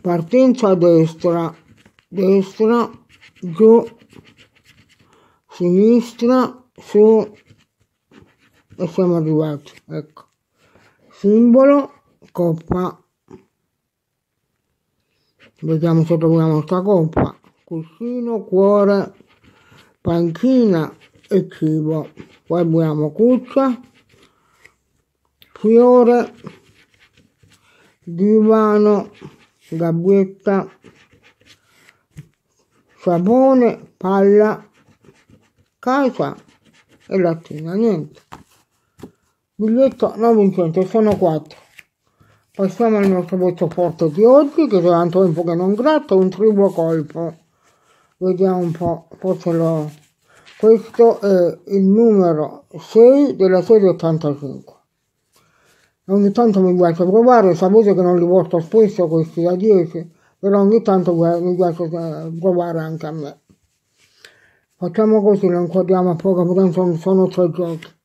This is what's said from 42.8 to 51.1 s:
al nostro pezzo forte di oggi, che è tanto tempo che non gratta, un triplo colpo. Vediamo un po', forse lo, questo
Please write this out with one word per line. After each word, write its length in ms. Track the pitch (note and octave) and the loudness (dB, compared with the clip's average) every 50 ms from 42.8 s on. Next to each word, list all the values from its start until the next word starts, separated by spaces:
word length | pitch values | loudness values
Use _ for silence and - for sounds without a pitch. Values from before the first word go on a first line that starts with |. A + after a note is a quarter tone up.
| A#3 A3+ A3 | -2 0 0
al 100 | G#3 G3+ | 0 0
nostro 300 | G3 F#3+ F3+ F3 E3+ F#3+ | 0 0 -2 -4 -6 -4
pezzo 320 | F#3 F3+ F3+ F3 - F#3 E3+ | -2 -2 -4 -2 -2 -6 -6
forte 420 | - - F3 E3+ E3 - E3+ D#3+ | -2 -4 -4 -4 -2 -4 -4 -4
di 120 | D3 F#3 G#3+ | 0 2 4
oggi, 440 | A#3 C4 C#4+ D#4 C#4 - E4+ D#4 | 6 6 4 4 2 -2 -2 -2
che 100 | A#3+ G#3 | 0 0
è 40 | F#3 E3 | 0 2
tanto 400 | F3+ F3 E3+ F3 F3 E3 F#3 G3 | 2 2 2 0 0 0 0 0
tempo 200 | F3+ D#3+ E3 F3 | 0 0 -2 -4
che 120 | E3+ E3+ | -4 -4
non 180 | E3+ F3+ F#3+ G#3 | -2 -2 -2 -2
gratta, 400 | G#3 B3 D4+ D#4 D4+ D4+ - G3 | -2 0 0 0 0 -2 0 0
un 160 | F#3+ F#3 F#3 | 0 0 0
triplo 400 | F#3 F#3 G#3+ A3 G#3 G3 G3 F#3+ | -2 0 0 0 2 2 0 0
colpo. 640 | - E3+ E3 E3 E3 D#3+ D3 D3+ - D#3+ E3+ E3 D#3+ _ _ _ _ _ _ _ _ _ _ _ _ _ _ _ _ | 0 -2 -2 -2 -2 -4 -4 -8 -10 -10 -10 -10 -10 _ _ _ _ _ _ _ _ _ _ _ _ _ _ _ _
Vediamo 400 | _ F3+ F#3 F3+ F3 F#3+ F#3+ F#3 | _ -4 -4 -2 0 0 0 0
un 140 | F3+ F3 E3+ | -2 -4 -6
po', 360 | D#3+ E3 F3+ E3+ E3 - _ _ - | -6 -4 -4 -6 -6 -6 _ _ -20
forse 340 | _ - F#3+ F3+ F3+ - F3 | _ -6 -6 -6 -4 -4 -4
lo, 400 | E3 E3 E3 E3 E3 D#3 D3+ D3+ D3 _ _ _ _ _ _ _ _ _ _ - _ | -2 -2 -2 -2 -2 -4 -6 -10 -14 _ _ _ _ _ _ _ _ _ _ -20 _
questo 600 | _ - A3 A3+ G#3+ - - - - A#3 A#3 | _ 4 4 4 2 0 -8 0 2 2 2